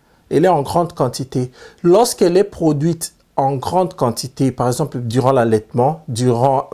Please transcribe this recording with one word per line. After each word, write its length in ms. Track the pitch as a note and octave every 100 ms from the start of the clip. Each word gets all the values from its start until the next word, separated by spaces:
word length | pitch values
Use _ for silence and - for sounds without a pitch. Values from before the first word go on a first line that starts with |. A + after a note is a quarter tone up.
| _ _ -
Elle 160 | C#3+ F#3
est 40 |
en 120 | D#3
grande 320 | C3 F3 D#3+
quantité. 580 | - B2+ - C3+ C3 B2+ - - _
Lorsqu'elle 560 | F3 F#3+ A#3+ - F3+ F3+
est 60 |
produite 720 | G3+ - D#3+ C#3 E3 E3 - _ _ -
en 200 | C#3 C3+
grande 400 | - F3+ F3+ -
quantité, 560 | C#3 A#2 C3+ - C3+
par 160 | C3 B2
exemple 320 | B2 C#3+ B2+
durant 320 | A#2+ B2 B2+
l'allaitement, 720 | C3 A#2 A2 - A#2+ C3+ D#3+ -
durant, 600 | A2+ B2 A#2 C3+ C3+ -